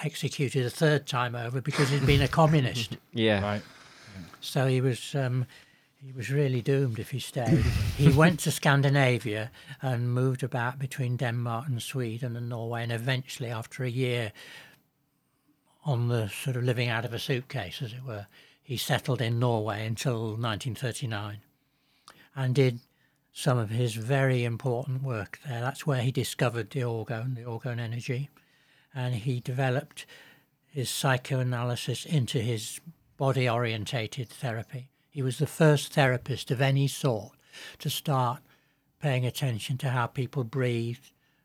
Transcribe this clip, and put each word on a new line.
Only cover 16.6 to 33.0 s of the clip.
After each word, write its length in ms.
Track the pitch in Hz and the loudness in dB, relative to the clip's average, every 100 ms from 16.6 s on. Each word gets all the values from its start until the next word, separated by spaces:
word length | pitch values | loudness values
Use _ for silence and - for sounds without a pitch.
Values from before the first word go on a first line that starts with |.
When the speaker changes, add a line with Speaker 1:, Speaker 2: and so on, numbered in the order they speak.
Speaker 1:
living 240 | 127 120 120 | 0 2 0
out 160 | 113 | 0
of 80 | 117 | -2
a 60 | 113 | -4
suitcase, 640 | - 127 - 135 92 - | -2 -4 -4 -8 -8 -8
as 100 | 117 | -10
it 120 | 123 | -10
were, 220 | 131 107 104 - - _ | -10 -10 -10 -18 -20 _
he 140 | - 120 | -8 -4
settled 440 | - 135 - 120 | 0 0 0 0
in 180 | 117 117 | 0 2
Norway 460 | 123 113 107 101 110 | 2 2 0 -4 -4
until 500 | 110 147 113 113 110 | -2 -2 -2 -2 -4
nineteen 380 | 117 104 123 | -4 -4 -6
thirty-nine 640 | 101 123 - 120 104 104 101 - _ _ _ _ _ - - - 139 | -4 -6 -4 -6 -6 -6 -10 -16 _ _ _ _ _ -20 -20 -14 -4
and 180 | 127 | 0
did 260 | 127 131 120 _ _ _ _ _ | 4 4 2 _ _ _ _ _
some 260 | - 151 123 | -4 2 2
of 120 | 107 | 2
his 240 | 113 120 | 0 -2
very 500 | 110 110 139 135 127 | -2 0 2 4 2
important 580 | 120 113 135 120 139 131 | 0 -2 -2 -2 -2 -4
work 360 | 135 113 95 - 147 | -4 -4 -6 -10 -8
there. 140 | 117 | -4
That's 260 | 123 139 156 | -4 -4 -2
where 160 | 131 | 0
he 80 | 123 | 2
discovered 580 | 127 113 - 123 117 101 | 0 -2 0 0 0 -4
the 100 | 139 | -4
orgone, 540 | 120 113 107 110 127 | -2 -4 -4 -6 -4
the 80 | 123 | -6
orgone 360 | 120 113 131 117 | -6 -8 -6 -6
energy, 500 | 117 117 - 123 143 _ _ _ _ _ _ | -6 -6 -4 -4 -6 _ _ _ _ _ _
and 200 | 135 123 | -6 -4
he 260 | 120 123 123 | -2 -2 -4
developed 640 | - 127 131 127 - - - - - - _ _ _ | -4 0 0 0 -4 -12 -18 -20 -20 -20 _ _ _
his 220 | 143 120 | -6 -4
psychoanalysis 1120 | - 151 127 - 131 127 123 123 120 - 117 - | 0 2 0 0 -2 0 -2 -2 -4 -4 -6 0
into 320 | 156 113 139 | 0 2 0
his 400 | 110 113 107 - - - | 0 -2 -6 -12 -16 -20